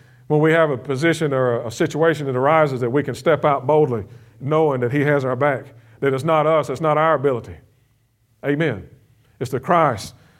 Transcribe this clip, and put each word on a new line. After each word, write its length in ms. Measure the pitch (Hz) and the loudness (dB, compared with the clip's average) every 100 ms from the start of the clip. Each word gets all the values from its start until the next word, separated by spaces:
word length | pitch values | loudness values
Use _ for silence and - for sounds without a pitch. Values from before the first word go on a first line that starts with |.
| - _ - | -20 _ -2
when 140 | 151 | 2
we 100 | 160 | 4
have 180 | 165 156 | 4 2
a 80 | 123 | 0
position 540 | 143 135 165 156 151 | -6 -2 0 0 0
or 280 | 131 127 120 | 0 0 0
a 100 | 117 | -4
situation 560 | - 135 147 165 151 139 | -2 -2 2 0 0 -2
that 80 | |
arises, 460 | 127 139 160 151 127 | 0 4 4 2 0
that 100 | 120 | -2
we 120 | 143 | -2
can 120 | 139 | -2
step 300 | 117 165 147 | -2 0 2
out 220 | 151 139 127 | 2 0 2
boldly, 400 | 156 143 113 95 - - - | 2 2 -2 -8 -16 -20 -12
knowing 400 | 127 156 156 127 | -4 0 0 0
that 100 | 120 | -2
he 120 | 143 | 0
has 220 | 143 143 | 0 0
our 120 | 127 123 | -2 -2
back, 300 | 143 123 - - _ - | 0 -2 -8 -20 _ -4
that 120 | 139 | -2
it's 120 | 135 | -2
not 220 | 160 156 151 | 0 2 2
us, 220 | 160 143 | 0 0
it's 120 | 123 | -2
not 160 | 160 151 | 0 2
our 160 | 160 | 2
ability. 420 | 147 139 117 90 78 - _ _ _ _ _ _ _ | 2 0 -2 -6 -18 -20 _ _ _ _ _ _ _
Amen. 440 | 135 143 160 98 - - _ _ _ - | -4 -2 -2 -4 -10 -20 _ _ _ -12
It's 120 | 123 | -8
the 100 | 127 | -6
Christ, 540 | - 170 151 110 - - _ | 0 2 2 0 -8 -18 _